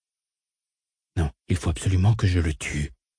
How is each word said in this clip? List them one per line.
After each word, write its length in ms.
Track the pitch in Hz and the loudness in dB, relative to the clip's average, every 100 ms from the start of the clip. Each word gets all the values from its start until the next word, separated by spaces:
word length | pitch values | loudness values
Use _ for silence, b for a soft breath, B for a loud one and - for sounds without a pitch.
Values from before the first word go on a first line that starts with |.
| _ _ _ _ _ _ _ _ _ _ _ - | _ _ _ _ _ _ _ _ _ _ _ -4
Non, 140 | 76 - - | -4 -4 -4
il 80 | 92 | -2
faut 140 | 90 | -2
absolument 460 | 80 - 92 98 110 | -2 0 2 4 4
que 120 | 95 | 2
je 120 | 90 | 2
le 140 | 80 | 0
tue. 380 | 73 - 73 71 - _ | -4 -6 -6 -6 -10 _